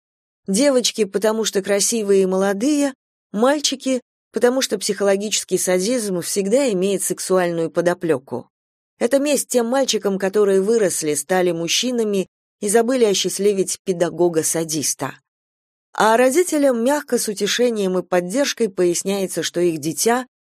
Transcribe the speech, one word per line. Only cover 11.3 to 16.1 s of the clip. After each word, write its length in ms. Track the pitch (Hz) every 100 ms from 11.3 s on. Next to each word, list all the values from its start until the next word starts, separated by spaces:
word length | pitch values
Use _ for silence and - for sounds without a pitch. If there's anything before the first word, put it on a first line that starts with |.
| 185 180
мужчинами 760 | 165 165 - 240 247 214 202 180 _ _ _
и 60 | 208
забыли 380 | 214 226 262 220
осчастливить 760 | 190 185 - 196 196 185 -
педагога-садиста. 1300 | - 175 170 160 175 165 156 165 165 156 127 - 131 - _ _ _ _ _ _ _
А 240 | - 214